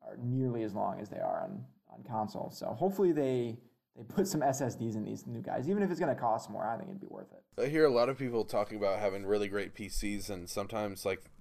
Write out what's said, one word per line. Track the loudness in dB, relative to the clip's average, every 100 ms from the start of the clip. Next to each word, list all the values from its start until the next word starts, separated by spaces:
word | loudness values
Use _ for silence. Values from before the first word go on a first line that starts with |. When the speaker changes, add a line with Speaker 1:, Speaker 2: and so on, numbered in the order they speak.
Speaker 1:
are | -14 -6
nearly | -2 2 2 2
as | -2
long | 0 -2 -2
as | -6
they | -2
are | -2 0
on, | -4 -8 -12 _ _
on | -16
console. | -6 -4 -2 -4 -8
So | -6 -6
hopefully | 0 0 4 4
they, | 4 4 2 0 -4 -14 _ _ -18
they |
put | -4 0 2
some | 2
S | 2 2
S | 0 -2
Ds | -2 -2
in |
these | -4 -6 -8
new | -8
guys. | -4 -2 2
Even | 2
if | 2
it's | 2
gonna | 0 2
cost | 2 0 -2
more, | -4 -2
I | -4
think | -6
it'd | -10
be | -12
worth | -12 -14
it. | -18 _ -2
Speaker 2:
I | 2
hear | 6 6
a |
lot | 6 4
of | 2
people | 0 0 2
talking | 0 0 2
about | 2 4
having | 2 0 2
really | 2 2
great | -2 -4
P | -6 -4
Cs, | 0 0 -2 -4
and | -6 -6
sometimes, | -4 -2 -2 -2 -2 -2
like, | -2 -6 -20